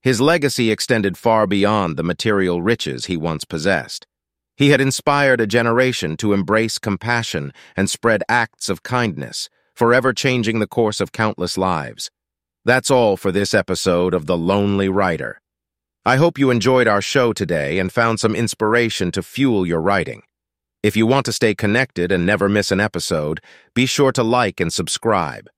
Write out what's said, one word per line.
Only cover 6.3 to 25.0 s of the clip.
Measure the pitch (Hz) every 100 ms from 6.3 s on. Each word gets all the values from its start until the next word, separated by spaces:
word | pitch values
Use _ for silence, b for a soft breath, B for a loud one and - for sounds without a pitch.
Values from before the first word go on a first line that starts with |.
embrace | 101 95 110 113 -
compassion | - 98 113 120 113 87 71 - B -
and | 98
spread | - 117 107 -
acts | 120 113 _ -
of | 92
kindness, | - 123 117 71 64 - - _ _
forever | - 117 123 127
changing | 120 139 127 110 113
the | 104
course | - 110 104
of | 98
countless | - 110 101 90 -
lives. | 95 85 67 57 - _ _ _ _ _
That's | - 127 -
all | 131 113 95
for | 101
this | 92 101
episode | 104 90 90 - 87 90
of | 87 78
The | 87
Lonely | 85 101 101 98 98
Writer. | 95 95 80 60 - _ _ _ _ _ _
I | - 131
hope | 170 165
you | 135
enjoyed | 120 104 131 117
our | 101
show | - 143 123
today | 107 90 82 71 85
and | 92
found | - 117 113
some | 110
inspiration | 107 117 - 107 120 117 - 90
to | 90
fuel | 87 - 135 107 90
your | 82
writing. | 82 101 71 55 _ _ _ _ _ _
If | 107 107
you | 110
want | 135 123
to |
stay | 110 113
connected | 104 104 113 131 - 87
and | 92
never | 87 104 98
miss | 104 101
an | 95
episode, | 107 87 - 82 76 78 b b b
be | -
sure | 127 - 135
to | 127
like | 113 120 113 -
and | 85
subscribe. | - 82 -